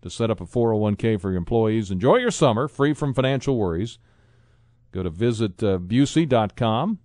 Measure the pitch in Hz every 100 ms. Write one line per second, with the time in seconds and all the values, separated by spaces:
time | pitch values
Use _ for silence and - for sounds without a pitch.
0 | - - 113 107 87 123 117 110 107 104
1 | 113 110 95 92 85 117 110 110 101 95
2 | 113 226 247 - 147 110 147 - 143 151
3 | 147 131 131 135 131 127 98 82 113 -
4 | _ _ _ _ _ _ _ _ _ -
5 | 90 80 117 113 110 87 107 95 90 117
6 | 139 160 160 123 107 - 117 110 170 214